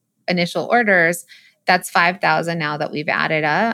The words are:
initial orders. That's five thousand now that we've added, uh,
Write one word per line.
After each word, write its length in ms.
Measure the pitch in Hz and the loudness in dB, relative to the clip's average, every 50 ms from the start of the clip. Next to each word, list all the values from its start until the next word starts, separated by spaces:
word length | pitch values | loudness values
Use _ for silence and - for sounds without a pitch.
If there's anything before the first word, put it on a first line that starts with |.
| _ _ _ _ _ - | _ _ _ _ _ -4
initial 380 | 180 175 175 170 - 175 147 | -2 -2 -2 -2 -2 -4 -2
orders. 600 | - 226 240 240 208 190 180 165 165 175 - - - - - _ _ _ _ _ | 0 0 2 2 4 4 4 4 2 0 -2 -8 -16 -20 -20 _ _ _ _ _
That's 240 | - 185 180 - - | 0 0 0 0 -2
five 320 | - 190 175 175 185 190 | 0 2 2 2 0 0
thousand 380 | - 160 160 160 165 170 170 170 | 0 0 0 0 0 -2 -4 -4
now 180 | 151 151 151 147 | -4 -4 -4 -4
that 140 | 151 - | -4 -4
we've 180 | - 147 151 - | -4 -4 -4 -2
added, 340 | - - - - 160 156 151 | -2 -2 0 0 0 0 0
uh, 300 | 151 151 180 220 233 | 0 0 0 0 -2